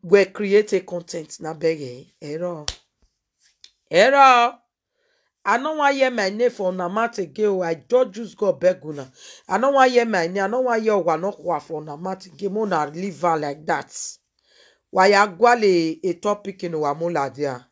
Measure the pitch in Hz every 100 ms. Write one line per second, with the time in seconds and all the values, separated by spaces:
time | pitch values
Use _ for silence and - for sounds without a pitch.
0 | 175 202 190 - 208 202 208 190 185 175
1 | 170 170 156 - 160 156 160 160 135 123
2 | 156 _ 151 156 180 165 147 - _ _
3 | _ _ _ _ _ _ - _ _ 165
4 | 233 277 269 247 240 - _ _ _ _
5 | _ _ _ _ 196 233 285 311 285 277
6 | 262 240 190 208 240 240 185 185 175 202
7 | 233 226 170 135 214 190 170 165 _ 247
8 | 247 190 220 - 202 131 180 185 151 147
9 | 131 _ - - - 190 262 277 254 247
10 | 233 202 165 190 196 240 254 226 220 208
11 | 165 160 185 - 175 156 - 160 151 147
12 | 185 190 185 143 196 202 214 170 147 156
13 | 196 147 170 160 147 143 160 151 135 -
14 | - - _ _ _ _ _ _ _ -
15 | 190 202 208 170 233 240 208 175 160 160
16 | 185 175 208 208 202 190 175 160 147 151
17 | 170 165 139 120 143 123 _